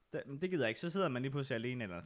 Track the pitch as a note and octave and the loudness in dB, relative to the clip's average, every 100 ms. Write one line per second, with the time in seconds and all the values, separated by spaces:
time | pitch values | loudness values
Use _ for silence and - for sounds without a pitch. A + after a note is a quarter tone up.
0 | _ D3+ - C#3 F#3 F3+ A#2+ - F3 F#3+ | _ -6 -6 -4 0 4 4 2 0 2
1 | F3 B2 C3+ C#3+ C3 A#2 A#2+ B2+ G#2 F2 | 2 2 0 -2 0 -2 -2 -2 -4 -6